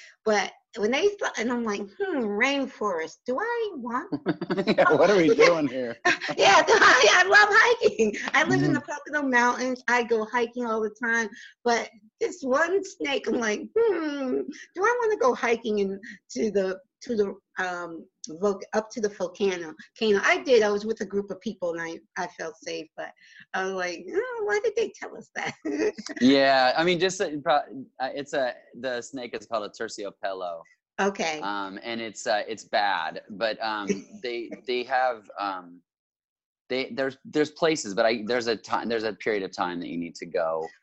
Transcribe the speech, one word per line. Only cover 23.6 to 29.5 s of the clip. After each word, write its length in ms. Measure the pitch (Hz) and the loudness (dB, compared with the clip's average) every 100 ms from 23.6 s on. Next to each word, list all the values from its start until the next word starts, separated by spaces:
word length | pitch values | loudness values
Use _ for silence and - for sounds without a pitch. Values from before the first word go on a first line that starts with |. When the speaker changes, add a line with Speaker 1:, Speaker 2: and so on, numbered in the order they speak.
Speaker 1:
was 100 | 190 | -4
like, 300 | 190 175 170 359 | -2 -4 -6 -4
"Oh, 300 | 370 508 466 | -4 -2 -4
why 140 | 415 415 | -2 0
did 100 | 453 415 | 0 0
they 160 | 440 - | -2 -4
tell 160 | - - | -14 -14
us 140 | - - | -14 -8
that?" 180 | - - | -8 -8
<laughs> 300 | 311 294 415 - - - | -6 -2 -2 -2 -10 2
Speaker 2:
Yeah, 520 | - 139 135 135 127 151 | 6 6 6 6 4 4
I 80 | |
mean, 140 | 170 175 | 2 2
just, 200 | 185 185 | 0 0
uh, 80 | 185 147 | -4 -2
pro-, 140 | 165 147 - 127 120 - | 0 0 0 -8 -16 -8
uh, 80 | 131 | -8
it's 180 | 139 143 | -6 -6
a, 200 | 156 123 - - 127 | -2 -2 -4 -14 -10
the 220 | 127 120 | -6 -6
snake 320 | 117 135 123 113 | -6 -10 -10 -10
is 80 | |
called 180 | 104 | -6